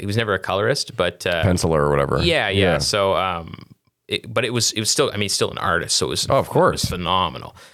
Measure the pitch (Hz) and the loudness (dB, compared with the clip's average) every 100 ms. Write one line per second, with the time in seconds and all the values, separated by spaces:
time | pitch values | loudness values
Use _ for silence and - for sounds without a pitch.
0 | 101 110 107 92 - 95 117 143 - - | -2 0 0 0 0 0 2 0 -2 -2
1 | 87 - 92 85 92 90 85 78 73 71 | -2 -2 -2 2 2 2 2 2 4 2
2 | 69 67 170 151 104 98 92 76 71 104 | 2 2 2 2 2 2 2 2 0 0
3 | 98 85 92 85 82 - - - _ _ | 2 2 0 -4 -8 -16 -18 -20 _ _
4 | - - 117 113 120 120 - 113 107 - | -8 -8 -4 -2 -2 0 -2 -2 -2 0
5 | 139 107 101 - 113 - - 87 - - | 0 0 -2 -2 -2 -2 0 0 0 -2
6 | 67 76 - 135 - 151 180 76 - 90 | -2 -2 0 0 2 2 2 2 -4 -4
7 | 85 92 87 62 - - - | -2 0 0 -4 -14 -20 -20